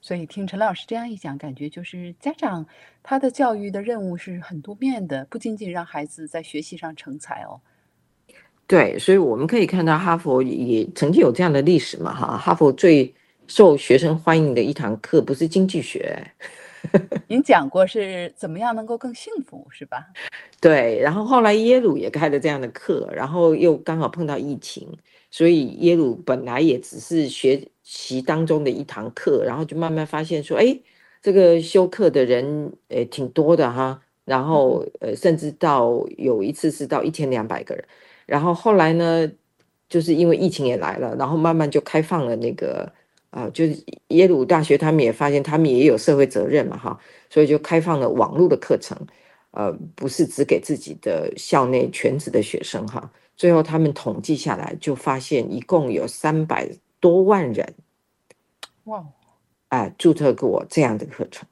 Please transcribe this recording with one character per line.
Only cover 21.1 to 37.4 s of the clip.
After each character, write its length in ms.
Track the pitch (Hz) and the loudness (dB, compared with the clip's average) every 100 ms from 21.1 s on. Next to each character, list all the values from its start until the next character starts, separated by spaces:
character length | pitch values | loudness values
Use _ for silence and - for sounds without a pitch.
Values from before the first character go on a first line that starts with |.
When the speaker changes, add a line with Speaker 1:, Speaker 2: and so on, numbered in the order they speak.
Speaker 2:
后 140 | 175 214 | -2 2
后 160 | 262 | 4
来 100 | 220 208 | 4 2
耶 240 | 226 254 | 4 4
鲁 180 | 233 139 | 4 0
也 140 | 95 | -4
开 180 | 151 156 | -2 0
了 100 | 143 | 0
这 80 | 156 | -2
样 140 | 143 | -4
的 60 | 127 | -6
课， 420 | - - 151 - | -12 -6 -4 -4
然 160 | - 131 | -8 -6
后 280 | 170 170 156 | 2 2 4
又 200 | 175 147 | 4 2
刚 200 | - 160 | -2 -4
好 100 | 143 | -4
碰 200 | - 156 | -4 -6
到 100 | 139 | -6
疫 180 | 139 135 | -6 -10
情， 300 | - - - - _ _ _ | -12 -18 -18 -20 _ _ _
所 160 | - 165 | 2 4
以 220 | 170 127 - | 4 2 0
耶 160 | 170 170 | 2 4
鲁 180 | 139 113 | 2 -2
本 220 | - 127 123 | -4 -4 -2
来 160 | 120 | 0
也 180 | 160 123 | 2 0
只 200 | - - | -4 -18
是 280 | - 170 143 | -6 -2 -2
学 400 | - 135 135 - _ | 0 0 0 -2 _
习 360 | _ - - 131 | _ -16 -8 -6
当 240 | 131 156 160 | -2 -2 0
中 180 | 156 | 0
的 60 | 143 | 0
一 140 | 120 | -4
堂 280 | 143 - 113 | -8 -12 -12
课， 300 | - - 135 104 | -6 0 0 0
然 100 | 123 | -4
后 80 | 156 | -6
就 120 | 151 | -6
慢 140 | 165 | -4
慢 140 | 160 151 | -4 -4
发 180 | 156 | -6
现 200 | 156 165 | -6 -6
说， 140 | 143 - | -4 2
诶， 220 | 226 269 _ _ _ _ | 2 2 _ _ _ _
这 120 | - | 2
个 260 | 190 180 170 | 6 6 6
修 280 | 160 196 180 | 4 2 2
课 220 | - 190 | 2 2
的 140 | 139 127 | 4 2
人， 460 | 123 135 151 147 - _ | 2 0 -6 -8 -12 _
诶， 160 | - 120 | -6 -4
挺 220 | - 127 | -6 -6
多 260 | 143 151 165 | 0 2 4
的 160 | 135 | 2
哈， 280 | 120 131 131 _ _ | 0 -4 -6 _ _
然 200 | - 131 | -2 -2
后， 400 | 147 147 131 117 | 2 2 4 2
Speaker 1:
嗯 20 | - | -4
哼。 60 | - | -10
Speaker 2:
呃， 140 | 110 107 | -8 0
甚 220 | 180 160 | 2 2
至 140 | 151 | -2
到 520 | 147 165 139 117 120 - - | -2 0 2 2 0 -4 -4
有 240 | 131 113 | -2 0
一 80 | 98 | -2
次 200 | 151 160 | -2 -4
是 140 | 147 139 | -4 -6
到 180 | 143 | -4
一 60 | - | -4
千 200 | 160 143 | -4 -4
两 160 | 127 | -4